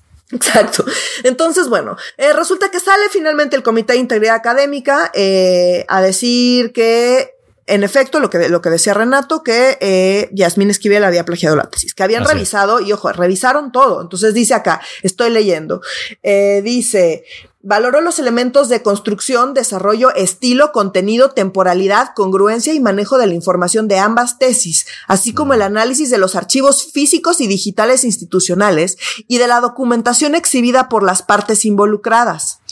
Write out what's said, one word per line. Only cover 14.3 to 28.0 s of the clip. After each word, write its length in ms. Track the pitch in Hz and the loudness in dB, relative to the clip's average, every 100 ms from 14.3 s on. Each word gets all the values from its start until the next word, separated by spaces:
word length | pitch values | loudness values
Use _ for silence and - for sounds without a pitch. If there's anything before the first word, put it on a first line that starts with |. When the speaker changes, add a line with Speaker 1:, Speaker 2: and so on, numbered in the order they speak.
Speaker 1:
dice 200 | 220 233 | 2 2
acá, 280 | 220 190 - - - | 0 0 -4 -6 -8
estoy 280 | 185 - 233 | -8 -2 0
leyendo, 500 | 226 202 160 156 185 - - - 214 | 2 0 -2 -4 -8 -8 -10 -12 -6
eh, 380 | 208 202 202 202 | 0 2 2 0
dice, 600 | 214 247 - 196 170 160 - - - _ | 0 -2 0 2 2 0 -10 -20 -20 _
"Valoró 380 | 196 208 247 285 | -2 0 2 0
los 160 | 339 330 | 0 -2
elementos 520 | 247 233 247 269 240 | -2 0 2 0 2
de 120 | 226 | 0
construcción, 720 | 214 202 220 202 - 240 254 | 0 -2 -4 -6 -2 0 0
desarrollo, 560 | 262 240 190 196 220 254 - | 0 -2 -2 0 2 2 2
estilo, 560 | 185 - 247 254 302 | -4 -2 0 2 2
contenido, 580 | 233 196 185 196 233 269 | 0 0 0 0 2 2
temporalidad, 800 | 233 190 190 180 180 196 208 262 - | 2 -2 0 0 2 2 2 0 -2
congruencia 580 | 190 190 208 233 302 | 0 2 2 0 -2
y 60 | 311 | 0
manejo 400 | 226 196 202 262 | 0 0 0 2
de 80 | 208 | 2
la 80 | 170 | 0
información 520 | 185 175 180 220 214 | -2 -2 0 0 2
de 120 | 190 | 2
ambas 400 | 208 233 240 - | 2 0 -2 0
tesis, 480 | 254 - 170 160 - - - | 0 0 -2 -4 -6 -14 -2
así 240 | 190 233 | -2 0
como 180 | 214 277 | -4 0
Speaker 2:
Ujú. 60 | 240 | 0
Speaker 1:
el 40 | |
análisis 480 | 196 214 240 262 262 | 0 0 -2 -2 0
de 80 | 226 | 0
los 180 | 185 185 | 0 -2
archivos 560 | 190 269 277 277 - | -2 2 2 2 -2
físicos 480 | 277 285 320 330 349 | -2 0 0 0 -2
y 60 | 214 | 0
digitales 580 | 196 208 214 220 254 | -2 -4 -2 2 2